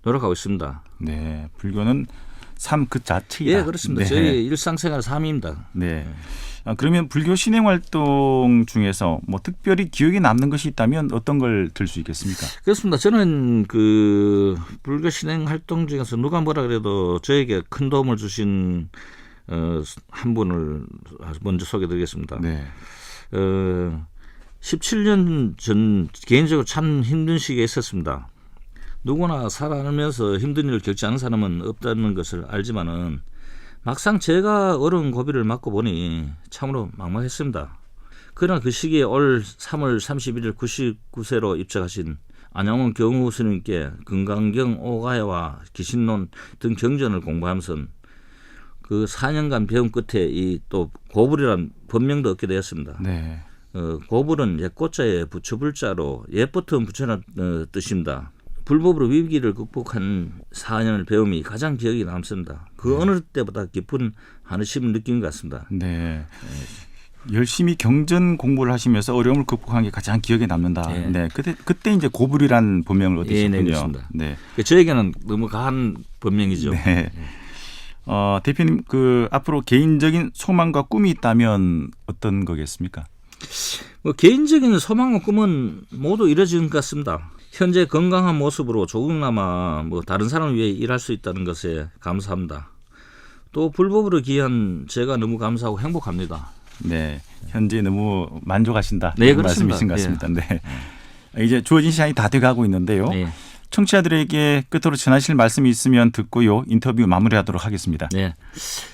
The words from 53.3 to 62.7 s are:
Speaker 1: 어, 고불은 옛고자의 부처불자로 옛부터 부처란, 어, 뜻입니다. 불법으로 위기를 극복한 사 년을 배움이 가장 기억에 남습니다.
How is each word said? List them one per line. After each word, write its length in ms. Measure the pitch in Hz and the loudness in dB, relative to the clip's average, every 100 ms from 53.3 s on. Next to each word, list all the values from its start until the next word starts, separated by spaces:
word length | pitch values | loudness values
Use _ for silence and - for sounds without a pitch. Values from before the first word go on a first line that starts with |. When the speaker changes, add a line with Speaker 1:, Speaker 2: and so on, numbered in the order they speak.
| 80 - - - | -10 -14 -20 -16
Speaker 1:
어, 240 | 95 82 80 67 | -8 -6 -8 -2
고불은 540 | 113 147 156 123 82 | -2 0 0 0 -2
옛고자의 640 | 87 - 160 - 120 90 82 | -6 -4 -6 -2 0 0 -4
부처불자로 960 | 90 - 117 147 143 113 92 73 65 55 | -8 -10 -6 -6 -4 -6 -4 -4 -6 -6
옛부터 480 | 98 131 185 185 147 | -2 -2 -2 -2 -2
부처란, 420 | 117 - 131 107 - - | -2 -4 -4 -4 -6 -6
어, 260 | 90 85 80 | -4 -4 -6
뜻입니다. 600 | - - 95 78 67 69 - - - | -8 -4 -4 -4 -6 -10 -18 -12 -10
불법으로 420 | - 147 170 160 123 | 0 4 4 4 4
위기를 480 | 143 165 156 120 | 2 2 0 0
극복한 880 | 101 113 - 120 120 101 98 85 85 - | -2 -6 -8 -6 -4 -2 -2 -4 -10 -16
사 300 | - - 113 | -14 -6 -2
년을 220 | 113 107 | 0 -2
배움이 380 | 92 107 104 87 | 0 2 2 0
가장 340 | 78 104 156 135 | -4 -6 -4 -2
기억에 280 | 117 117 | -2 -2
남습니다. 640 | 92 87 87 98 82 71 - | -4 -6 -8 -8 -10 -12 -16